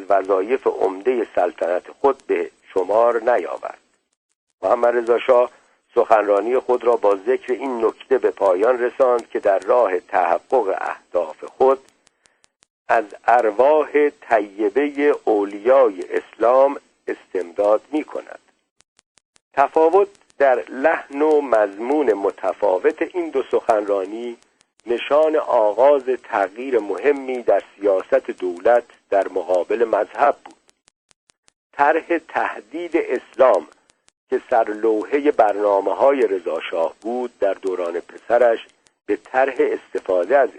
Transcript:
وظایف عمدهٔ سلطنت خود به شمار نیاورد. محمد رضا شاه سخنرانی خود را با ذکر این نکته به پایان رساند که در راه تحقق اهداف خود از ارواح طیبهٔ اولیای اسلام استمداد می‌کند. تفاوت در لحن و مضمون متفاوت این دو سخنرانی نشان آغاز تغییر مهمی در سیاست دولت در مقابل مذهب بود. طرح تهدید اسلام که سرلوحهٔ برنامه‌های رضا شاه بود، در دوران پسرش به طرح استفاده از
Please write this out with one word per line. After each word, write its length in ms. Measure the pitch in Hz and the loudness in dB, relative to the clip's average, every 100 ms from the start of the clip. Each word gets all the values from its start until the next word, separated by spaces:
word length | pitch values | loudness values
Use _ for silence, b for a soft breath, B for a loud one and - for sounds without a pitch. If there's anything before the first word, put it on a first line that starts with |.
| 95 | 0
وظایف 580 | 98 95 95 104 131 117 | 0 2 -2 0 -2 -2
عمدهٔ 600 | - 98 92 107 127 95 | -2 -2 -2 -2 -2 -2
سلطنت 480 | - 90 - 85 90 - - | -2 -2 -2 -4 -4 -6 -2
خود 220 | 139 131 - | -2 -2 -4
به 240 | 92 82 _ _ | -4 -4 _ _
شمار 480 | 95 90 107 117 117 | -6 0 2 2 2
نیاورد. 560 | 113 117 76 64 - - _ _ _ _ _ _ _ _ | 0 -2 -2 -10 -12 -16 _ _ _ _ _ _ _ _
محمد 340 | 95 120 120 120 | -2 2 2 0
رضا 220 | 117 113 | 0 0
شاه 320 | - 123 123 b b b _ | 2 2 2 b b b _
سخنرانی 640 | 120 110 110 104 101 110 127 | -2 2 2 4 0 2 -2
خود 260 | - 120 | 0 -2
را 120 | 113 113 | 0 0
با 200 | 101 98 104 | 0 -2 -2
ذکر 260 | 131 - | -4 -2
این 320 | 110 135 120 | -6 -6 -2
نکته 340 | 110 - - 127 | -4 -4 -2 0
به 120 | 104 | 0
پایان 480 | - 98 92 113 123 | 0 0 2 0 0
رساند 520 | 120 - 131 120 - | -2 0 0 0 -2
که 100 | 113 | -4
در 180 | 104 95 | -2 -2
راه 420 | 95 123 104 90 | 2 2 2 -2
تحقق 800 | - 98 85 85 - 127 98 90 | -2 -2 0 -2 0 -2 0 -4
اهداف 640 | - - _ 87 80 76 | -6 -10 _ -6 -6 -10
خود 340 | 76 - 131 135 _ _ _ _ _ _ _ _ _ _ - | -14 0 2 2 _ _ _ _ _ _ _ _ _ _ -2
از 140 | 117 104 - - | -2 -2 -8 0
ارواح 800 | 120 113 104 135 156 135 139 147 | 2 2 2 4 4 2 0 0
طیبهٔ 1080 | - - 113 104 98 107 127 147 143 147 - | -2 -2 -2 -2 -4 -2 0 -2 0 0 0
اولیای 800 | - 107 101 101 113 139 120 92 - | 0 0 0 -4 2 4 4 0 -6
اسلام 640 | 110 - - 113 131 139 143 _ _ - | -6 -8 -2 2 4 2 0 _ _ -12
استمداد 720 | 104 _ 92 87 85 104 107 - | -12 _ -8 -8 -2 0 0 -2
می‌کند. 480 | 151 - - - - _ _ _ _ _ _ _ _ _ _ _ | -8 -6 -12 -14 -20 _ _ _ _ _ _ _ _ _ _ _
تفاوت 560 | - 139 160 160 185 196 _ _ - | -2 0 2 4 4 0 _ _ 0
در 260 | 139 120 - | 2 2 -4
لحن 540 | 123 151 165 - 143 | -2 -2 -2 -6 -2
و 180 | 156 151 | 2 2
مضمون 720 | 139 113 104 98 120 151 127 | 2 0 0 -4 -4 -2 0
متفاوت 880 | 101 98 - 95 - 101 92 147 156 | 0 -2 -4 -6 -2 -2 0 0 -2
این 280 | 160 180 165 | -6 -6 -4
دو 120 | - - | -6 -2
سخنرانی 840 | 117 - 110 104 101 95 110 120 117 _ _ _ _ 110 | -4 0 -2 0 -4 -4 -8 -10 -12 _ _ _ _ -6
نشان 500 | 117 - 147 156 151 | -6 0 2 2 0
آغاز 680 | - 120 107 104 139 143 | 0 0 0 2 4 4
تغییر 720 | 123 127 - 110 95 104 135 120 | 0 -6 -4 -4 -4 -6 -4 -2
مهمی 640 | 101 92 127 143 131 127 | -2 -2 0 0 -2 -6
در 200 | 117 98 - - | 0 0 -2 -4
سیاست 540 | 101 113 - 135 - | 0 0 0 -2 -2
دولت 540 | 107 90 87 104 120 - _ - | -8 -8 -2 2 2 0 _ -4
در 180 | 98 92 | -2 -2
مقابل 560 | 92 90 90 85 110 | -4 -2 -2 0 -2
مذهب 520 | 117 104 - 117 147 - | 0 0 -2 0 0 0
بود. 120 | - _ _ _ _ _ _ _ _ _ _ _ _ | -8 _ _ _ _ _ _ _ _ _ _ _ _
طرح 460 | - 143 160 156 165 | -2 0 0 -2 -6
تهدید 720 | - 127 101 - - 156 175 | -4 -6 -6 -8 -14 -12 -4
اسلام 720 | 160 - 120 - - 127 92 76 _ _ _ _ _ - | -4 -2 -6 -6 2 4 4 0 _ _ _ _ _ -6
که 100 | 127 - | -6 -2
سرلوحهٔ 800 | 120 110 107 110 107 110 147 147 | -2 -2 -2 -2 -2 -2 -2 0
برنامه‌های 920 | 143 107 101 104 98 98 92 131 143 | 2 2 2 2 2 0 2 2 2
رضا 400 | 110 95 85 80 - | 0 -2 -4 -8 -6
شاه 240 | 85 78 - | -4 -6 -6
بود، 380 | 113 123 123 - | -8 -8 -8 -4
در 160 | 98 | -4
دوران 460 | 95 95 90 87 85 | -4 -6 -6 -6 -8
پسرش 640 | - 87 - 120 120 113 - _ _ _ - | -10 -18 -2 2 2 0 -6 _ _ _ -6
به 100 | 104 | -6
طرح 380 | - 127 135 127 | -4 -2 -2 0
استفاده 800 | 147 107 - 92 - 92 87 139 | -2 -2 -8 -12 -2 -2 2 2
از 100 | 123 | 0